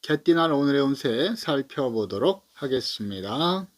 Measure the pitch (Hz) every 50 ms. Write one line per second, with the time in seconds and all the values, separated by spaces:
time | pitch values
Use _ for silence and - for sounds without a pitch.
0 | - - 151 151 - - 170 165 165 165 151 143 143 143 139 143 139 139 139 135
1 | - 135 113 120 147 190 233 226 - - 151 139 135 - - - 139 127 113 113
2 | 107 95 101 98 120 170 196 196 _ _ _ - 147 135 131 127 117 - - -
3 | 107 101 98 95 92 98 110 135 160 175 180 190 190 - _